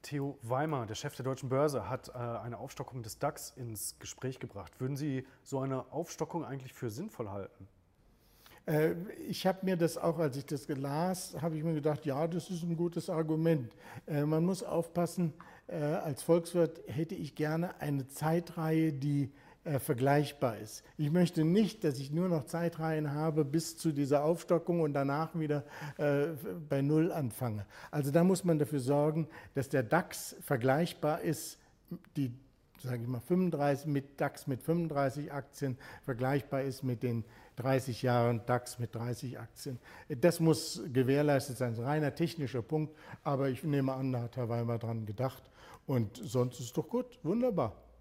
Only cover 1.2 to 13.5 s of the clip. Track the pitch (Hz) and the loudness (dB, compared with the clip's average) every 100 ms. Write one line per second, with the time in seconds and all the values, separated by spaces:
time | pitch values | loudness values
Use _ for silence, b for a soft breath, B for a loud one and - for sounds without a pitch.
1.2 | 131 131 131 131 151 135 98 131 - 123 | -6 -4 0 2 2 2 -4 -8 -8 -8
2.2 | 120 113 117 113 135 - 135 127 110 - | -6 -6 -8 -10 -12 -10 -10 -10 -12 -4
3.2 | 143 151 - - 120 107 - - 107 - | -4 -4 -14 -12 -10 -8 -10 -10 -14 -8
4.2 | 127 131 120 98 92 - 131 139 151 131 | -8 -8 -10 -12 -14 -6 -6 -2 -2 -4
5.2 | 127 B - 135 135 131 - 143 135 - | -6 B -6 -4 -2 -4 -4 -6 -6 -6
6.2 | 156 170 120 135 131 - 123 107 214 - | -4 -4 -6 -8 -10 -8 -8 -6 -10 -8
7.2 | 107 98 95 - 98 _ _ _ B B | -8 -6 -10 -14 -20 _ _ _ B B
8.2 | B B B B - 151 160 175 196 - | B B B B 0 2 2 0 -8 -10
9.2 | - 165 185 190 185 185 165 - 170 160 | -8 -2 0 0 0 2 2 2 0 2
10.2 | 156 131 131 143 - 143 139 147 180 185 | 0 0 -4 -6 -4 -4 -2 0 0 -2
11.2 | - - 160 156 160 156 147 147 151 135 | -6 -4 -2 -2 0 0 0 0 -2 0
12.2 | 165 175 - 180 170 165 175 165 156 165 | 0 -2 -4 -4 -2 0 0 -2 -2 -2
13.2 | 156 156 165 | 0 2 4